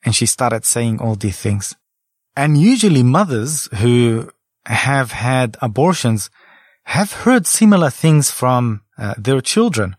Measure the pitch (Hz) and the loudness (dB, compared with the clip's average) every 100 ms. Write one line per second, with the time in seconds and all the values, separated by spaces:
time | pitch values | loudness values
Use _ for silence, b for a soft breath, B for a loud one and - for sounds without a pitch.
0 | - 110 117 - 123 113 - - 117 110 | -2 0 0 0 0 -2 -2 -2 -2 -2
1 | 113 107 107 92 117 101 95 - _ _ | -4 -4 -4 -4 -2 -4 -4 -14 _ _
2 | _ _ _ - 143 147 180 254 214 147 | _ _ _ -4 0 4 4 4 4 4
3 | 123 143 202 123 117 156 - 104 120 120 | 4 2 0 -2 -4 -6 -8 -2 2 4
4 | 120 113 113 _ _ _ - 117 131 139 | 2 0 -6 _ _ _ -8 -4 -2 -2
5 | 123 117 120 131 123 110 120 104 160 175 | -2 -4 -2 0 -2 -4 -6 0 0 0
6 | 123 110 - b b b b b - - | -2 -2 -6 b b b b b -6 -4
7 | 202 - - 254 175 - 220 202 156 - | -4 -2 0 2 0 2 4 6 2 0
8 | 160 151 139 - 127 123 120 107 _ - | 2 2 2 -2 0 0 0 -4 _ -12
9 | 107 107 107 135 - - 233 127 98 | -10 -6 -2 -2 0 0 0 0 -4